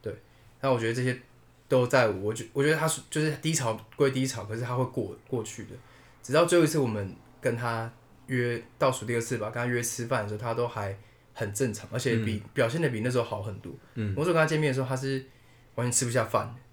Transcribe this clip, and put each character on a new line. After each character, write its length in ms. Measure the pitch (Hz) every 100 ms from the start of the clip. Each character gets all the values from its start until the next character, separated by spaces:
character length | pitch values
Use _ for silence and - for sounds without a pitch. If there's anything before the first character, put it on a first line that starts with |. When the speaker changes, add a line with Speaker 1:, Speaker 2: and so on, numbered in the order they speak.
Speaker 1:
对， 140 | 110 - - - - -
但 100 | 135
我 80 | 123
觉 80 | 113
得 60 |
这 100 | 120
些 160 | 127 127 - - _ _ _
都 180 | 131 123
在 220 | 135 113
我， 220 | 92 101
我 40 |
觉-， 120 | 110 113
我 100 | 135
觉 80 | 143
得 60 | 151
他 100 | 156
是， 140 | - -
就 100 | 156
是 100 | 156 143
低 120 | 160
潮 240 | 156 123 110 - -
归 120 | 139
低 140 | 131 131
潮， 200 | 123 98
可 100 | 110
是 60 |
他 120 | 120 123
会 80 | 123
过， 300 | 131 101 - -
过 160 | 123
去 200 | 107 - 95
的。 60 | 101 - - - -
直 80 | -
到 140 | 139 175
最 120 | 175
后 60 | 156
一 20 |
次 120 | 156
我 80 | 127
们 260 | 107 98 - - -
跟 140 | 127 117
他 360 | 120 113 113 - - - -
约 360 | 127 120 117 - -
倒 100 | 135
数 140 | 123 107
第 80 |
二 80 | 117
次 160 | 117 120
吧， 120 | 104
跟 100 | 117
他 60 | 123
约 160 | 120
吃 220 | 120 - 117
饭 180 | 127
的 60 | 104
时 40 |
候， 60 | 104
他 140 | 117
都 120 | 117 120
还 320 | - 101 101 - - _
很 200 | - 107
正 200 | 104 131
常， 140 | 98 -
而 80 | 127
且 180 | 127 113
比， 140 | 110 107
Speaker 2:
嗯。 120 | -
Speaker 1:
表 140 | - 117
现 140 | 151
得 80 | 156
比 120 | 113
那 100 | 117
时 60 | 123
候 60 |
好 200 | 113 104
很 120 | 104 98
多。 120 | - 67 - -
Speaker 2:
嗯。 180 | 107 98
Speaker 1:
我 60 |
那 20 |
时 60 | 165
候 40 |
跟 20 | 165
他 100 | 151
见 140 | 156
面 100 | 151
的 40 |
时 80 | 131
候， 60 | 127
他 80 | 131
是 280 | 135 135 131 - - - - -
完 100 | 123
全 60 |
吃 140 | 117 123
不 60 |
下 120 | 120
饭 220 | 110 110 95
的。 60 | 117 -